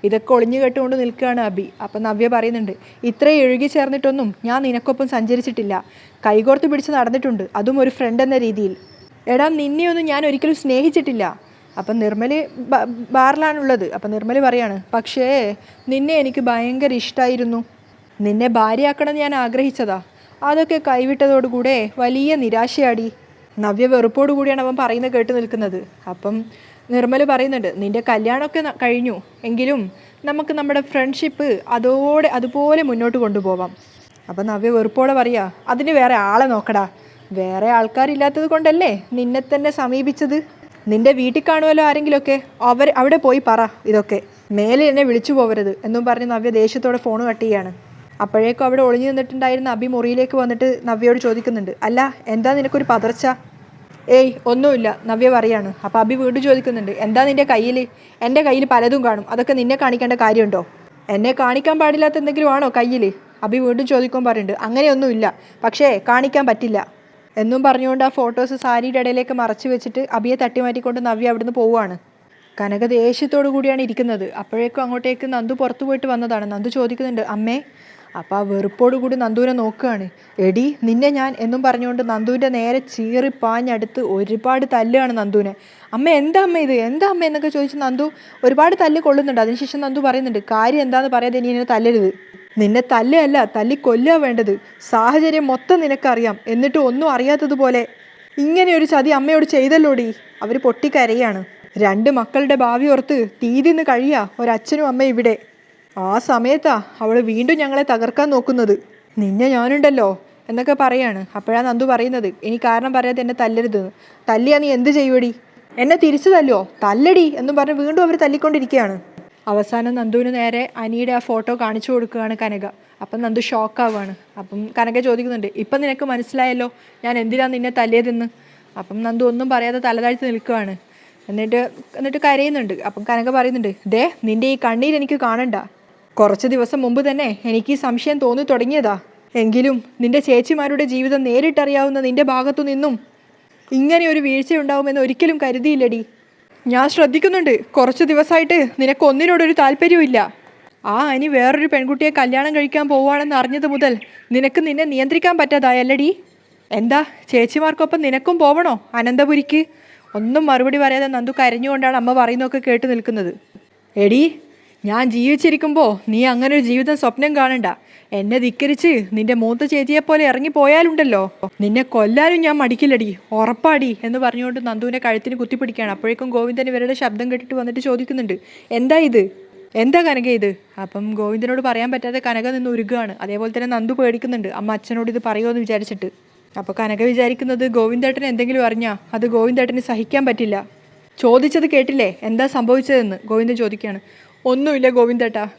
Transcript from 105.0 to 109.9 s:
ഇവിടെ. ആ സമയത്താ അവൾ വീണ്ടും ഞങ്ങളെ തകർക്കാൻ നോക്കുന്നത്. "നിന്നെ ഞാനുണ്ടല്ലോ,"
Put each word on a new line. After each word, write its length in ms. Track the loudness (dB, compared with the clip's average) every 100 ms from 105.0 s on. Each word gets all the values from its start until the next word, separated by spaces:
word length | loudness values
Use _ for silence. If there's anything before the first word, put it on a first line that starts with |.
| 0
ഇവിടെ. 240 | 2 2 0 -8 _ _ _ _ -8
ആ 220 | -2 -2
സമയത്താ 640 | 0 0 2 2 2 0 -4 -6
അവൾ 180 | 0 0
വീണ്ടും 380 | 0 -2 0 0
ഞങ്ങളെ 260 | 0 -2
തകർക്കാൻ 460 | 0 0 0 0 0
നോക്കുന്നത്. 440 | 0 0 0 2 0 -2 -20 _ -4
"നിന്നെ 320 | -2 0 2
ഞാനുണ്ടല്ലോ," 580 | 2 0 2 4